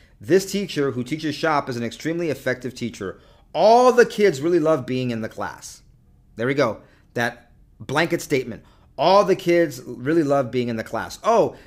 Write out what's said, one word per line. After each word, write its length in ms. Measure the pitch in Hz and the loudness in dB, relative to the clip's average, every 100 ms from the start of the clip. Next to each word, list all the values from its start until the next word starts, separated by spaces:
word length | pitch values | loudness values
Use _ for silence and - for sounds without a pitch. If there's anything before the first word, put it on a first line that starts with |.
| _ _ | _ _
"This 240 | 104 185 190 | 2 2 2
teacher 400 | 196 190 147 139 | -6 -4 -4 -4
who 120 | 120 | -4
teaches 300 | 120 156 156 | -6 -6 -6
shop 340 | 147 165 147 139 | -4 -2 -2 -2
is 80 | 120 | -6
an 80 | |
extremely 460 | 117 - 151 170 170 | -8 -8 -6 -4 -4
effective 460 | 123 131 127 127 - | -4 -4 -4 -6 -8
teacher. 440 | 117 - 95 - - _ _ | -10 -8 -10 -10 -20 _ _
All 400 | 151 202 240 247 | 2 6 6 6
the 140 | 233 233 | 6 4
kids 380 | - 202 135 | 4 2 2
really 160 | 160 175 | 0 2
love 260 | 156 156 120 | 2 0 -2
being 240 | 127 123 | -4 -2
in 120 | 113 | -4
the 60 | 110 | -8
class." 540 | - 92 - - - _ - _ _ _ - | -8 -10 -10 -18 -20 _ -20 _ _ _ -4
There 100 | 123 | -2
we 80 | |
go. 300 | 143 123 101 - _ _ 123 | 0 0 -2 -14 _ _ -4
That 360 | 120 - _ _ _ - | -4 -4 _ _ _ -20
blanket 420 | 110 139 170 170 | -4 -2 0 -4
statement. 420 | - 135 120 92 - _ _ - | -2 -4 -4 -12 -18 _ _ 0
"All 260 | 160 196 190 | 4 6 4
the 100 | 180 | 0
kids 460 | 170 170 165 131 - | 2 2 2 -2 -14
really 340 | 120 127 165 | -8 0 0
love 300 | 139 143 123 | 2 0 0
being 180 | 123 120 | -2 -2
in 60 | 113 | -4
the 80 | |
class." 340 | 110 113 90 - | -6 -8 -8 -4
Oh, 320 | 196 226 143 - | 2 2 2 -2